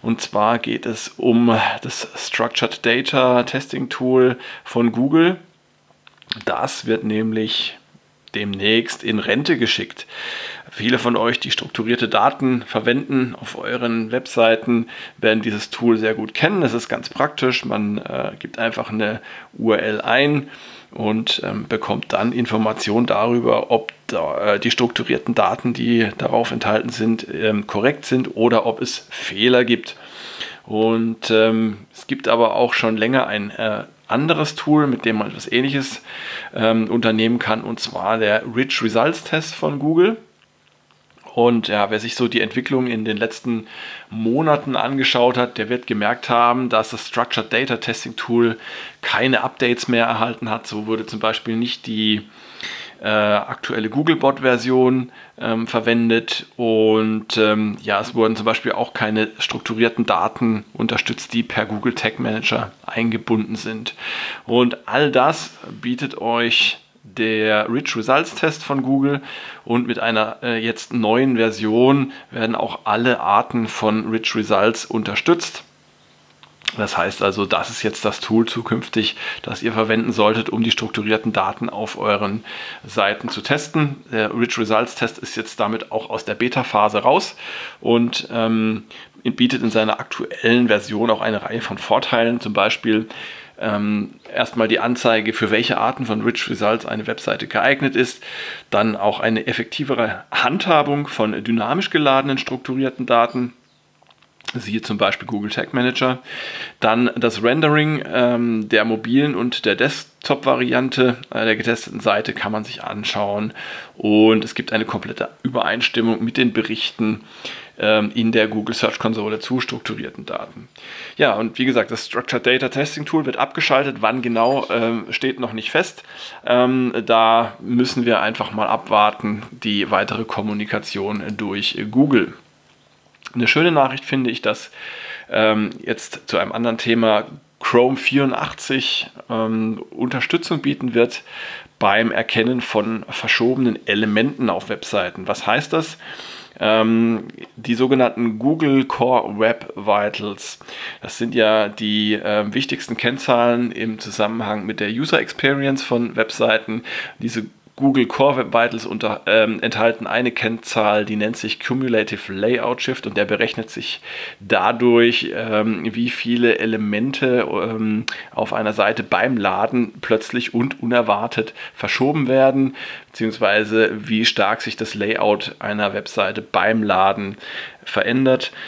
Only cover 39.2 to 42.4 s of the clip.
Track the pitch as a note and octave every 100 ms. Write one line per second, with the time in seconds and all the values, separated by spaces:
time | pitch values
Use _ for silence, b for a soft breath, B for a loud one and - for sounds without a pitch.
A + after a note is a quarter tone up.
39.2 | - D#3+ D#3 - D#3 C#3+ D3 E3 G3 A3
40.2 | - _ _ _ _ _ _ _ _ _
41.2 | - - A#2+ A#2 G#2 G#2 G2+ G#2+ A2+ -
42.2 | A#2+ A#2+